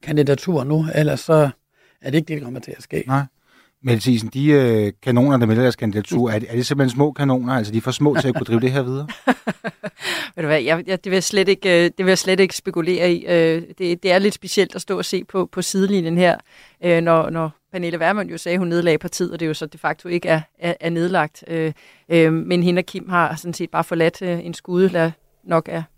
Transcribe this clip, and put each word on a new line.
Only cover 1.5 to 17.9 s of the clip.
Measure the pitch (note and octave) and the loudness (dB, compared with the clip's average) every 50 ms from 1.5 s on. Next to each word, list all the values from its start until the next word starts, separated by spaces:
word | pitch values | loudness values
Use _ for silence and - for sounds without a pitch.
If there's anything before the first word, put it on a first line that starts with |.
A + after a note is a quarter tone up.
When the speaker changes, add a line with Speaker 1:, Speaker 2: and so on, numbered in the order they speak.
| - _ _ _ _ _ _ _ _ _ | 0 _ _ _ _ _ _ _ _ _
Speaker 1:
er | - C3+ | -10 -2
det | C3 D#3+ | -2 -2
ikke | D#3 - | 0 -2
det, | D#3+ D3 | -8 -8
der | C#3 | -8
kommer | A#2+ B2+ C3 | -10 -12 -14
til | - - - - | -14 -16 -18 -18
at | - | -16
ske. | _ - D#3 - - | _ -6 -6 -2 0
Speaker 2:
Nej. | C3 C#3 C#3+ C3+ _ _ _ _ _ _ _ _ _ _ - | 0 0 -2 -4 _ _ _ _ _ _ _ _ _ _ -2
Mette | B2+ A#2+ A2 | 0 0 0
Thiesen, | G2+ B2+ B2 A2+ A2 A2 - | 2 2 2 2 0 -4 -4
de, | C3 C#3 | 0 2
øh, | D3+ D3+ C#3+ C3 A#2+ A2+ A2 G#2+ G2+ G2 _ _ | 4 6 6 6 4 4 2 2 0 -2 _ _
kanoner, | C3 B2 A#2+ B2 C#3+ C#3 B2+ | 0 2 4 4 4 4 4
der | A#2+ | 4
melder | G#2+ A2 A2+ | 4 4 4
deres | B2+ B2+ A#2 | 4 2 0
kandidatur, | - - A2 G2 G#2+ G2 - F3 B2+ B2 A#2 | 0 -4 -2 -2 -2 -4 -2 -2 0 0 0
er, | G#2+ | 0
er | G#2+ A#2 - A#2 | -2 -4 -4 -4
det | A#2+ B2 | -4 -2
simpelthen | - D3 C#3 C#3 C3 A#2+ | -2 0 0 0 0 2
små | C3 C#3+ D3+ | 2 0 0
kanoner? | C3+ - C#3+ C#3 C3 B2+ B2 B2 C3+ | 2 0 0 0 0 0 0 -2 -2
Altså, | B2 A2 G#2 G#2+ | -2 -2 -2 -2
de | A2+ | -2
er | |
for | - - | -2 -2
små | - - C#3+ D3 C#3+ E3 | -2 2 2 2 2 2
til | C#3+ C#3 | 0 0
at | A#2 | -2
kunne | D3+ B2+ | -2 -2
drive | - A2+ A#2 | 0 0 2
det | A2+ B2+ | 2 2
her | C3 C#3 | 0 0
videre? | C3 B2 C3 C3+ D3 D3 - - - | -2 -2 -6 -8 -8 -10 -14 -6 -2
Speaker 3:
<laughs> | - B3 - - - - _ _ A3+ - _ - G#3 _ _ - - - - - - _ | -2 -2 -2 -2 -8 -8 _ _ -14 -14 _ -16 -16 _ _ -10 -8 -8 -8 -10 -12 _
Ved | - E3 | -6 -2
du | D3 | 0
hvad, | D#3 D#3 | 0 0
jeg, | A#2+ B2+ D#3+ E3 F3 F3 | 2 0 -2 -2 -2 -4
jeg, | F#3+ F3+ - | -6 -6 -4
det | G3+ | -2
vil | F#3 | -2
jeg | F#3+ F3 | 0 0
slet | - - G3+ F#3+ F#3 | 0 0 0 2 2
ikke, | G3 - - G3 | 0 0 2 2
øh, | F3 E3+ E3+ | 4 4 4
det | F3 - - F#3+ | 2 0 0 2
vil | F#3 | 2
jeg | F#3+ F3 | 2 2
slet | - F#3+ F#3+ F3+ | 2 0 2 2
ikke | G3 F#3 - | 2 0 0
spekulere | - _ - F3 E3+ E3 E3+ F#3 E3+ E3+ F3+ F3 | -6 _ -6 -4 -4 -2 0 0 2 2 2 2
i. | E3+ - | 0 0
Øh, | - F3 E3+ E3 E3 D#3+ E3 E3+ - - _ | 0 2 4 4 4 2 0 -4 -8 -10 _
det, | F#3+ F3 E3+ F3 - | -4 -4 -4 -2 0
det | F#3+ | 2
er | F3 F#3 | 2 4
lidt | G3 G#3 G3 | 4 2 -2
specielt | - - F3+ - - F#3+ - - | -2 -10 -4 0 0 0 0 0
at | F#3 | -12
stå | - - G3 F3 | -8 -6 -6 -6
og | F3 | -4
se | - - F#3 F#3+ | -4 -4 -6 -6
på, | _ - G3 F3+ - | _ -4 -4 -4 -2
på | - F#3 | -4 -6
sidelinjen | F3 - - F#3+ F#3+ G3 G3+ G3 E3+ E3 E3 F3 | -6 -2 0 0 0 2 2 0 0 0 2 2
her, | F3+ F3 - - - _ _ - - _ _ _ - | 4 4 2 0 -6 _ _ -20 -20 _ _ _ 0
øh, | F3 E3+ E3 | 2 2 2
når, | E3+ E3+ E3 E3 D#3+ - | 4 4 2 2 2 0
når | E3 E3 D#3+ D#3 D3+ _ _ _ | -4 -4 -6 -6 -8 _ _ _
Pernille | - F#3 F3 E3+ | -10 -8 -6 -6